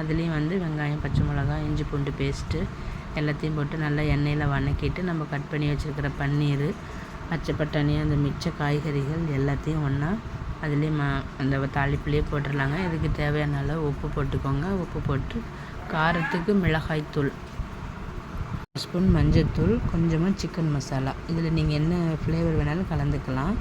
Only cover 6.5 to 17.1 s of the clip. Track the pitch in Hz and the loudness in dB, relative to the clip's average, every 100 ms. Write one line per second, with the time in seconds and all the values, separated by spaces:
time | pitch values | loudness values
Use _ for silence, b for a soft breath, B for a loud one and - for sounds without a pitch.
6.5 | 139 147 226 B B B - - 165 - | 2 0 -2 B B B -10 -6 -4 -2
7.5 | 147 151 156 147 151 151 147 143 - 170 | -2 0 2 2 2 2 2 2 0 -4
8.5 | 156 147 147 151 143 139 160 160 135 139 | -2 0 0 0 -2 0 -2 0 0 0
9.5 | 139 151 160 143 143 151 226 - - - | 0 0 0 0 0 0 -2 -4 -6 -6
10.5 | - 156 147 156 151 143 139 - - 135 | -4 0 0 2 2 0 0 -4 -2 0
11.5 | 139 139 143 139 143 147 151 156 147 143 | 0 0 0 2 0 2 0 2 0 0
12.5 | 143 135 156 180 160 156 131 147 147 147 | 0 0 0 0 0 0 2 2 2 2
13.5 | 143 139 160 147 143 151 147 139 147 139 | 0 0 0 0 -2 -2 -2 0 0 0
14.5 | 139 175 196 160 151 147 135 - 226 - | 0 0 0 -2 -2 0 0 -2 -6 -6
15.5 | B B B - 160 160 170 165 180 170 | B B B -4 2 2 2 0 0 2
16.5 | 202 165 156 - 156 147 | 4 4 2 0 -2 -2